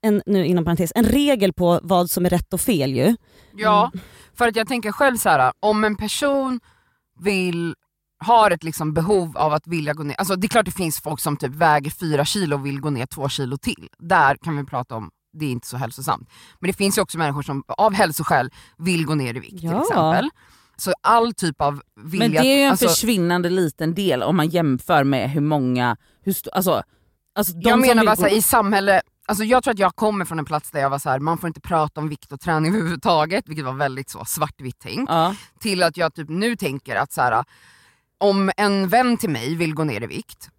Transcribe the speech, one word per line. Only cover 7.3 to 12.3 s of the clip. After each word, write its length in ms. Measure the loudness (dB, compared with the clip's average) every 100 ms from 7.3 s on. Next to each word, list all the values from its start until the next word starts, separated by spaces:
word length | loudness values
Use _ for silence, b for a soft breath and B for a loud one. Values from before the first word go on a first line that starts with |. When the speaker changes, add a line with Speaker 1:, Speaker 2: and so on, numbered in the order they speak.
| 0 0 -2 -4 -8 _ _ _ _
Speaker 2:
har 320 | 2 6 6
ett 120 | 2
liksom 300 | -4 -6 -4
behov 440 | -2 2 0 0 -2
av 160 | 0
att 140 | 0 -2
vilja 260 | -6 -4
gå 100 | -6
ner, 120 | -6 -6
alltså 200 | -4 -2
det 100 | 0
är 40 |
klart 160 | 0 0
det 60 |
finns 300 | -2 -4 -4
folk 180 | -6 -6
som 180 | -4 -4
typ 140 | -6 0
väger 360 | 2 2 0
fyra 340 | -8 -2 0
kilo 300 | 0